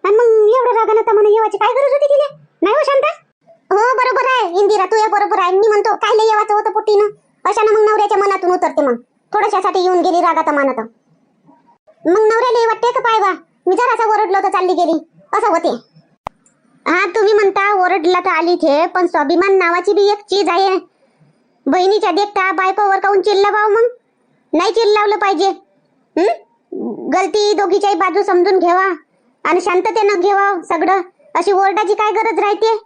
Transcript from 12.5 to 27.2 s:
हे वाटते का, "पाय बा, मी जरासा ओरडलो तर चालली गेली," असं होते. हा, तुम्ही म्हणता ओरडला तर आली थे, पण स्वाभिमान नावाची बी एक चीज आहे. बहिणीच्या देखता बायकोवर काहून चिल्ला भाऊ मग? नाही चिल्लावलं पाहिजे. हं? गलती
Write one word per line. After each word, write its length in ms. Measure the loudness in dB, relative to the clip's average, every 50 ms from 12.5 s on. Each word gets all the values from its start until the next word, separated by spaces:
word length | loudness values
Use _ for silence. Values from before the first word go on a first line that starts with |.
| 0 2
हे 80 | 0
वाटते 240 | 0 0 0 -2 -2
का, 80 | -2 -2
"पाय 200 | -2 0 0 0
बा, 120 | 0 -2 -2 -6 -12 _ _ _ _
मी 100 | -2 0
जरासा 320 | 0 0 -2 0 0 0 0
ओरडलो 300 | 0 0 0 0 -2 -2
तर 60 | -2 -2
चालली 240 | -2 -2 -2 0
गेली," 260 | 0 0 0 0 -2 -4 -6 _ _ -20 -14 _ -4
असं 120 | -2 -2 0
होते. 200 | -2 0 -2 -2 -4 -6 -12 _ _ -20 _ _ _ _ _ -20 _ _ _ _ _ _ _ _ _ _ _
हा, 200 | -4 -2 -2 -2
तुम्ही 260 | -2 -2 0 0 2
म्हणता 400 | 2 2 2 0 0 0 -2 0 0 0 0
ओरडला 360 | 0 0 0 0 0 0 0
तर 100 | -2 -2
आली 240 | -2 -2 0 -2 -2
थे, 300 | 0 0 0 2 0 0
पण 200 | -2 -2 -2 -2
स्वाभिमान 520 | 0 0 -2 0 0 0 0 2 2 2 2
नावाची 340 | 2 0 -2 -2 0 0
बी 160 | 2 2 2 2
एक 100 | 0 -2
चीज 300 | -4 _ -2 -2 0 0
आहे. 300 | 0 0 0 0 0 -2 -4 _ _ _ _ _ _ _ _ _ _ _ _ _ _ _ _
बहिणीच्या 440 | -2 0 2 2 2 2 2 0 0
देखता 420 | 0 0 -2 -2 -2 -4 -2 -2
बायकोवर 460 | -2 -2 -2 -2 0 0 0 0 0 0
काहून 220 | 0 0 0 2
चिल्ला 300 | 2 0 0 2 0 0
भाऊ 180 | 0 0 0 2
मग? 200 | 2 2 2 0 -2 _ _ _ _ _ _ _ _ _ _ _
नाही 200 | -2 0 0 0
चिल्लावलं 440 | 0 0 2 2 2 2 2 0 0
पाहिजे. 320 | 0 0 -2 0 0 0 -2 -2 -4 _ _ _ _ _ _ _ _ _ _ _
हं? 120 | 0 0 0 0 -4 -10 _ _ _ _ _ -12 -10 -10 -10 -10 -10 -6 -4 -2
गलती 380 | -2